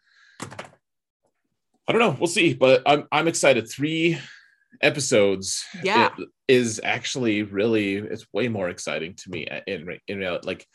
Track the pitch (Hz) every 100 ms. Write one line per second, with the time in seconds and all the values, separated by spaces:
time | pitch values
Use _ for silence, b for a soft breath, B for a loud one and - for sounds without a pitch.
0 | B B B B - - - _ _ _
1 | _ _ _ _ _ _ _ _ - 220
2 | 226 135 170 - 170 135 131 131 - 147
3 | - 147 165 165 156 120 113 - 147 160
4 | 165 147 B B B B B - 120 131
5 | 135 117 101 95 95 - - 185 185 226
6 | 220 - - _ - 127 120 110 - 117
7 | - 139 120 104 104 98 117 110 101 98
8 | 107 104 - 95 120 104 90 87 - 76
9 | 82 - - 87 64 - - 92 85 -
10 | - 98 92 85 87 92 -